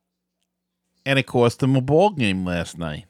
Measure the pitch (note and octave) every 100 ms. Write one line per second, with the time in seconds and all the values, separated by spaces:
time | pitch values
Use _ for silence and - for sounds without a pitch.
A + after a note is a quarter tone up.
0 | _ _ _ _ _ _ _ _ _ _
1 | - C3+ B2 B2+ A#2+ - C3 C3+ C3 D3+
2 | G#3 E3+ A2 F#2+ F2+ F2 D#2+ E2+ E2 D2
3 | -